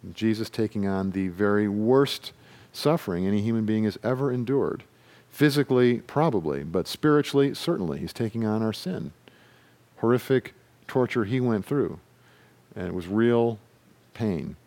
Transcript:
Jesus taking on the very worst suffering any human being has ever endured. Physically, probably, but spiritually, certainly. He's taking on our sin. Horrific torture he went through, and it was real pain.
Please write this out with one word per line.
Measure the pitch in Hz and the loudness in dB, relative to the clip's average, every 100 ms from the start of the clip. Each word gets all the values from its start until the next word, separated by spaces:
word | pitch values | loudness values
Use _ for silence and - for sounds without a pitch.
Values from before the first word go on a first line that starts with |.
| 95 | -16
Jesus | 82 110 110 110 | -2 0 0 -4
taking | - 107 107 98 | -4 -4 -2 -2
on | 95 95 | -2 -2
the | 95 95 | -2 -4
very | 87 104 104 104 | 0 2 2 2
worst | 104 110 131 139 - - - - - - | 0 4 4 4 -2 -12 -20 -20 -20 -20
suffering | - 147 165 - 87 95 | -2 0 0 -2 -2 0
any | 104 | 0
human | 107 113 | 0 0
being | 107 110 | 0 0
has | 110 - | 0 -2
ever | 110 127 139 | -4 -2 -2
endured. | 123 120 139 80 - - _ _ - _ | -2 -2 0 0 -4 -12 _ _ -20 _
Physically, | - 151 143 131 127 123 120 | 2 2 4 2 4 4 4
probably, | - 143 160 107 78 69 | -2 0 2 2 -2 -4
but | 76 90 82 | -2 -4 -4
spiritually, | - 151 147 139 139 139 | 0 4 4 4 2 2
certainly. | 113 - 175 87 71 | 0 -4 -2 -2 -4
He's | 85 | -8
taking | - 113 113 | -4 -4 -2
on | 110 107 | -2 0
our | 110 | -2
sin. | 104 185 185 - - - _ - _ _ _ _ - | -4 -8 -8 -10 -14 -20 _ -20 _ _ _ _ -4
Horrific | 113 120 - 131 - - _ _ - | 2 2 2 0 0 -20 _ _ -4
torture | 131 120 123 | 0 0 0
he | 101 131 | 0 0
went | 123 107 | 0 0
through, | - 143 98 - _ _ _ _ _ _ _ | -2 -2 -2 -6 _ _ _ _ _ _ _
and | - 90 | -10 -6
it | |
was | 90 87 | -6 -2
real | 104 117 120 117 110 _ _ _ _ _ | 2 4 4 2 -2 _ _ _ _ _
pain. | - 110 85 67 76 | -6 -4 -2 -6 -12